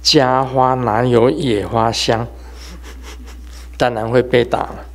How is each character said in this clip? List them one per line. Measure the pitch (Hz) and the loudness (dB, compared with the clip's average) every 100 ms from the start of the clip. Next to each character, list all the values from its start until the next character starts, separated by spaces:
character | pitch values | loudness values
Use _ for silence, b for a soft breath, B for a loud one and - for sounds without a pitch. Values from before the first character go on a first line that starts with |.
家 | - 156 127 131 | 4 4 4 2
花 | 135 131 127 131 | 2 2 2 2
哪 | 120 107 | 2 2
有 | 127 120 120 | 4 4 4
野 | 156 139 104 95 | 2 0 -2 0
花 | 113 113 | 0 0
香？” | 110 - 113 120 - B B B B B B B - - - - - - - | 0 0 0 -2 -10 B B B B B B B -18 -18 -18 -18 -18 -18 -2
当 | 127 | 0
然 | 110 113 | 0 2
会 | 123 | 2
被 | 123 127 120 | 4 2 2
打 | - | -2
了。 | - - - | -4 -8 -16